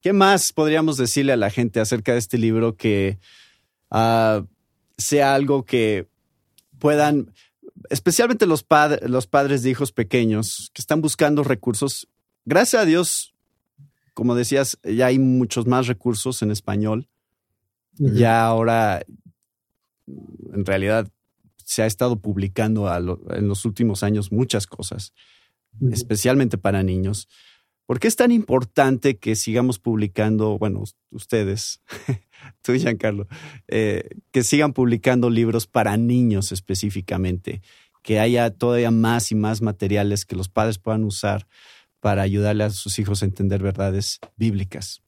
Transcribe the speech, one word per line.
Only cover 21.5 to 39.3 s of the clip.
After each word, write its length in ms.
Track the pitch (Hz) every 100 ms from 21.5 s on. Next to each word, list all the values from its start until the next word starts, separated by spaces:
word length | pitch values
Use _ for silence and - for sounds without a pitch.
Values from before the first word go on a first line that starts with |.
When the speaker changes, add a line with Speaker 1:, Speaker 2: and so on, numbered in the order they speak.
| _
Speaker 1:
se 260 | - -
ha 20 | 110
estado 300 | - 123 113
publicando 680 | 107 98 98 95 110 110 98
a 140 | 87
lo-, 200 | 87 90 - 85
en 140 | 104
los 160 | 98 117
últimos 360 | 101 117 98
años 280 | 101 107 101
muchas 340 | 107 127 107 95
cosas, 480 | - - 107 - _ _ _ _ _ _ 107
Speaker 2:
Ujú. 100 | 135
Speaker 1:
especialmente 680 | 107 120 107 123 135 127 95
para 260 | 98 98
niños. 440 | 95 92 95 107 - _ - _ _ _ -
¿Por 140 | 127
qué 80 | -
es 80 | -
tan 160 | 240
importante 840 | 240 208 127 123 - 135 135 139 117
que 180 | - 110
sigamos 440 | - 110 127 113
publicando, 800 | - 110 104 98 107 107 107 101
bueno, 220 | 107 98
us-, 140 | 98 _ _
ustedes, 720 | 104 - 117 98 101 - - _
<laughs> 760 | - - 117 _ _ - _
tú 120 | -
y 60 | 120
Giancarlo, 480 | 170 110 110 101 101 - - - -
eh, 420 | 113 107 92 - - _
que 120 | 135
sigan 300 | 117 143 151
publicando 560 | 135 123 117 131 123 120
libros 340 | 117 117 113 -
para 320 | 123 107 107
niños 540 | 120 123 120 101 95
específicamente, 1120 | 92 - 95 104 98 90 95 92 90 - 101 _ _ _ _
que 160 | - 110
haya 320 | 110 120 117
todavía 400 | 98 120 120 117
más 400 | 113 113 117 110